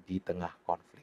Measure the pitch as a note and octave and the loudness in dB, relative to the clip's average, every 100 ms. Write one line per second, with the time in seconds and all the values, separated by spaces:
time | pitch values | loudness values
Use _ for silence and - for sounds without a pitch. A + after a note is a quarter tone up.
0 | - F#2 - F2 F2 - - E2+ - - | -2 -2 0 -2 -4 -4 -2 -2 -2 -20